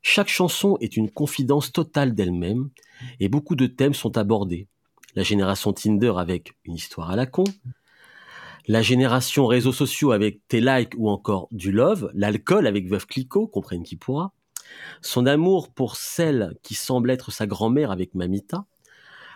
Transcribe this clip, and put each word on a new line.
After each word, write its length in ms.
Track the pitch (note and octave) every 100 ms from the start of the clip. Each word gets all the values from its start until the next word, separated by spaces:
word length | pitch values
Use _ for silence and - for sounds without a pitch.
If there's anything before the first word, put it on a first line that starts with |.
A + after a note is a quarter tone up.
Chaque 260 | - - G3+
chanson 480 | - F3+ - G3+ G3
est 160 | G#2 -
une 140 | G#2+
confidence 640 | - D3 - C3 C#3+ -
totale 420 | - D#3+ D3+ C3+
d'elle-même 540 | G#2+ F#2 F2 F2 A#2 C#3 _ _ - B2+ -
et 80 | G2
beaucoup 260 | C#3+ D3 D3
de 100 | B2+
thèmes 280 | - C#3
sont 240 | C#3 A2+ A#2
abordés. 500 | G#2 A2 F#2+ F2 G2 _ _ _ -
La 80 | -
génération 500 | F#2 G#2 F#2+ G2 G#2
Tinder 420 | G2 G#2+ G2+ A#2+ F#2
avec 380 | F2 F2 - _
Une 100 | -
histoire 360 | E2+ - - E2
à 60 | G2
la 100 | B2+
con, 180 | - G3 G3 B2+ - _ _ - - - - - - -
la 140 | A2
génération 640 | A2+ B2+ C3 B2 B2+ - B2+
réseaux 260 | B2 B2+
sociaux 400 | B2+ C#3 - D3
avec 280 | G#2+ G#2 - _
Tes 120 | A#2
likes 340 | B2 C3 A#2 A#2+
ou 120 | G#2+
encore 380 | G2 - G2 -
du 220 | G#2+ F#2
love, 380 | G2 C#3+ G#3 A2
l'alcool 520 | F#2 G#2 G#2 - G3 C3+
avec 220 | G2+ F2+
Veuve 180 | G2 -
Clicquot, 400 | - B2+ G3 A3
comprenne 340 | - - F2
qui 140 | F2 E2
pourra, 360 | - C#3 F#3+ _ _ - - - - -
son 240 | - B2+ B2
amour 420 | D3 F3 F#3+ -
pour 260 | - B2 -
celle 600 | - - E3 C3+ F#2+ -
qui 120 | -
semble 360 | G#2+ - B2+ A#2+
être 200 | B2+ -
sa 140 | - G#2+
grand-mère 440 | G2 A2 C3 C#3+
avec 240 | F#2 F2+
Mamita, 500 | F#2+ F2+ G2 - F3 G3+ _ _ _ - - -